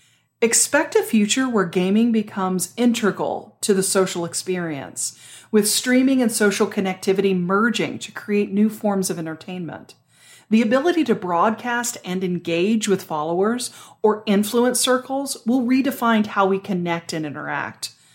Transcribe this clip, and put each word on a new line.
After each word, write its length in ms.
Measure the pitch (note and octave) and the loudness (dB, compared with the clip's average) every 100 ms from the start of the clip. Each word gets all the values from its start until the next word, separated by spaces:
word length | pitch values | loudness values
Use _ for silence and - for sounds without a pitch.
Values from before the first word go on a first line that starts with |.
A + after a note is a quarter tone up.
| _ _ _ _ | _ _ _ _
Expect 560 | A3+ - - C#4+ D4 A4 | 0 2 2 0 2 0
a 60 | |
future 440 | G4+ A3 G#3 C4+ C4 | 2 0 2 0 0
where 160 | A3+ | 0
gaming 480 | F3 F#3 F#3 G#3 A#3+ | 0 0 2 2 2
becomes 640 | A3 G#3 G3+ F#3 F#3 - - | 0 -2 -4 -2 -2 -4 0
integral 800 | B3 A#3 G3+ - D3+ - - _ | 0 2 0 0 -4 -6 -12 _
to 120 | - | 0
the 80 | G3 | 0
social 440 | F#3+ G3 F#3 F3+ E3+ | 2 0 0 -2 -6
experience, 920 | - - F3+ E3+ C#3+ F2+ - - - - - - | -6 -6 -4 -4 -8 -10 -10 -10 -10 -20 -20 0
with 180 | G#3+ G#3 | 0 2
streaming 520 | - B3+ B3+ C4 C4+ | 0 2 2 4 2
and 80 | A#3 | 2
social 380 | - G#3 G3+ G#3 | 2 2 2 0
connectivity 640 | G#3 F#3+ F#3 - F#3+ G3 | 0 -4 -2 0 2 2
merging 640 | F#3 F3 G3 A#3 G#3+ D#3+ - | 2 0 2 2 0 -4 -6
to 120 | - | -12
create 400 | - - G#3 G#3 | -14 -2 0 0
new 180 | G3 G#3+ | 2 2
forms 400 | G#3+ G#3+ G3 F#3+ | 2 -2 0 -2
of 80 | E3+ | -4
entertainment. 800 | D#3+ D#3 - F3+ D#3+ - - - _ _ - - _ | -6 -10 -12 -10 -10 -12 -16 -20 _ _ -20 -20 _
The 120 | A3 | 2
ability 440 | A#3 C4 E4 E4+ B3 | 4 4 4 2 2
to 100 | G#3 | 0
broadcast 840 | F3+ E3+ G#3 A3 B3 A#3+ A#3+ - | 0 2 2 0 -4 -4 -4 -8
and 220 | F3+ F#3 F#3 | -6 -4 -2
engage 640 | F3 F3 E3+ G3 A3+ G#3+ | -4 -2 0 2 0 0
with 160 | F#3+ - | -2 -2
followers 640 | D#3 D#3 E3+ G#3 B3 - - - - | -6 -2 0 0 0 -6 -12 -20 0
or 200 | G#3+ G#3+ - | 0 0 2
influence 560 | G3+ G#3 A#3+ B3 B3 | 0 2 2 2 2
circles 560 | - B3+ B3+ C4+ C#4 - A3 | 0 0 0 -6 -6 -6 0
will 160 | C4 | 0
redefine 640 | A#3+ C4 C4+ C4 A#3 A3 G#3 | 2 2 0 0 2 2 2
how 200 | G#3 G3 | 2 2
we 140 | G3 | 2
connect 540 | G3+ F3+ F3 E3+ - | -2 -4 -2 -4 -4
and 120 | E3 D3+ | -8 -6
interact. 680 | C#3+ D3 C#3+ - - - - _ | -8 -8 -6 -8 -10 -14 -16 _